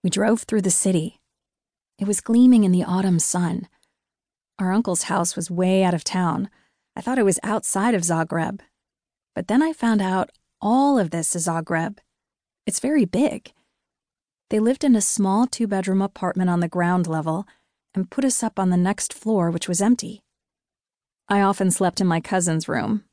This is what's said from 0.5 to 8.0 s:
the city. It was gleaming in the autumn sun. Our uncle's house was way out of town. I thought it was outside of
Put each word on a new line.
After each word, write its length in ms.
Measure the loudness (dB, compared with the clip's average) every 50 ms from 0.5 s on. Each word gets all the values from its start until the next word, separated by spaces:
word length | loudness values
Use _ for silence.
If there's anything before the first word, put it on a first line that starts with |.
| -2 -2
the 80 | 0 0
city. 500 | 0 0 0 0 0 0 -2 -4 _ _ _ _ _ _ _ _ _ _ _ _ _ _ _ _ _
It 100 | _ -4
was 140 | -2 -2 -4
gleaming 420 | -2 2 6 8 8 8 8 8 6
in 80 | 4
the 120 | 4 2 2
autumn 360 | 0 0 0 2 2 2 2
sun. 480 | 0 -2 -2 -2 -2 -2 -4 -6 -8 _ _ _ _ _ _ _ _ _ _ _ _ _ _ _ _ _ _ -4
Our 120 | -2 0
uncle's 320 | 0 0 0 0 -2 -4 -4
house 320 | -2 -2 -2 -2 -2 -4
was 140 | -6 -8 -6
way 340 | -2 0 0 2 4 4 2
out 120 | 2 0
of 80 | -2 -4
town. 460 | -4 -2 -2 0 0 -2 -2 -6 -8 _ _ _ _ _ _ _ _ _
I 60 | -10
thought 160 | -6 -4 0
it 80 | 2 2
was 140 | 2 2 0
outside 540 | -2 -4 -4 -4 -4 -4 -4 0 0 0 0
of 80 | 0